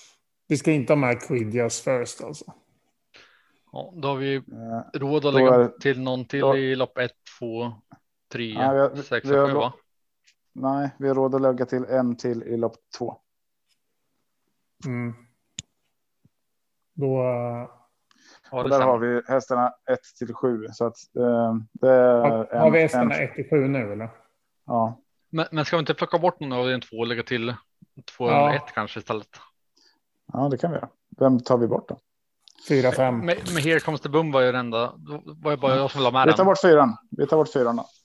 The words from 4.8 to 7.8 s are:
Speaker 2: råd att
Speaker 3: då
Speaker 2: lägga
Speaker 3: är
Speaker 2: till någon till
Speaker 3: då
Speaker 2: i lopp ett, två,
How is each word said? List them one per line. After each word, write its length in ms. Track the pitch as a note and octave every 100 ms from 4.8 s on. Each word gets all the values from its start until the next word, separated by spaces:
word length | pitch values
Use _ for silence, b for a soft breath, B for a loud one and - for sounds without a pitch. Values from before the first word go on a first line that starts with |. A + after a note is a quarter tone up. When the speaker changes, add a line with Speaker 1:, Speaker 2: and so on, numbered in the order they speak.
| - C#3+
Speaker 2:
råd 160 | C#3 D3+
att 40 |
Speaker 3:
då 80 | D3
Speaker 2:
lägga 240 | C3+ C3 B2
Speaker 3:
är 120 | A#2+
Speaker 2:
till 340 | - C#3 B2+
någon 240 | C3 B2+ A#2+
till 140 | C#3+
Speaker 3:
då 160 | C3+ C#3
Speaker 2:
i 180 | C3 C3
lopp 220 | B2 -
ett, 140 | B2 _ - -
två, 320 | A#2+ A2+ A#2+ A2